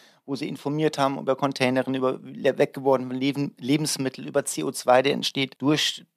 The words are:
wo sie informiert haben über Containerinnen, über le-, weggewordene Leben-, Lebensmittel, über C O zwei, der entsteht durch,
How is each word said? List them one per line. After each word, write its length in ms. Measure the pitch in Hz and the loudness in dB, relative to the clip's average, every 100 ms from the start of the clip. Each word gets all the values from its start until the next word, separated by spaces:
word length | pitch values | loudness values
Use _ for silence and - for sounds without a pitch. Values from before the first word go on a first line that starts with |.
| _ _ - | _ _ -10
wo 80 | |
sie 140 | 135 147 | -6 -6
informiert 500 | - 143 151 156 147 | -6 -4 0 0 2
haben 180 | 139 139 | 0 0
über 200 | - 131 | -2 0
Containerinnen, 580 | 139 135 127 131 127 | 0 0 2 2 0
über 240 | 131 127 - | 0 -2 -2
le-, 340 | 131 139 135 113 | -10 -2 0 2
weggewordene 560 | 143 - 135 131 127 | 0 0 0 0 0
Leben-, 400 | 127 135 139 143 - | -4 -2 -2 -4 -6
Lebensmittel, 680 | 123 147 151 - 131 - 151 | 0 0 0 -2 -4 -6 -4
über 180 | 139 | -4
C 200 | 139 - | -2 -4
O 80 | 147 | -4
zwei, 280 | - - 127 | -4 4 6
der 100 | 135 | 6
entsteht 420 | 123 - - 131 - | 2 -2 -2 -4 0
durch, 460 | 135 151 - - - | 2 2 2 -4 -12